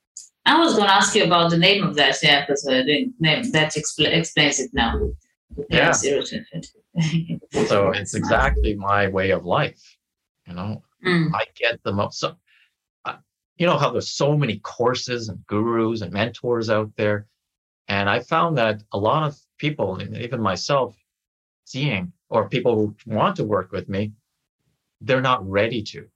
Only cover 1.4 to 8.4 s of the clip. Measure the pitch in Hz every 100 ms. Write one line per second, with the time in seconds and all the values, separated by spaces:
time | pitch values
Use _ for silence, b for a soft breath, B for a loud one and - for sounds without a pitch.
1.4 | 170 170 185 202 165 147 135 135 151 143
2.4 | - 139 143 131 131 143 127 - 160 139
3.4 | 117 156 156 151 - - 151 170 165 -
4.4 | 143 139 123 - 117 - - - _ _
5.4 | _ - - 120 160 147 135 143 - -
6.4 | - 165 - _ _ 175 160 165 165 165
7.4 | - - - 104 98 101 95 104 95 113